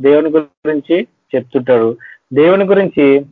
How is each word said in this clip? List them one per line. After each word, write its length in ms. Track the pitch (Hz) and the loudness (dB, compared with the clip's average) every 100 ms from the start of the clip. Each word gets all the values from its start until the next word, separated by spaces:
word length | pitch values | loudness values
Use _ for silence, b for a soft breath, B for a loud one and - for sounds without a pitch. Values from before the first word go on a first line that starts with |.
దేవుని 300 | 135 147 156 | 0 2 2
గురించి 760 | 156 147 _ 151 151 139 170 233 _ _ 131 | -2 -4 _ -6 -6 -4 -4 -4 _ _ -8
చెప్తుంటారు. 640 | 127 139 127 123 113 117 B B B | -6 -6 -2 0 0 -4 B B B
దేవుని 320 | 131 160 190 190 | 0 2 2 0
గురించి 600 | 196 190 - 143 139 139 | 0 0 0 2 2 -2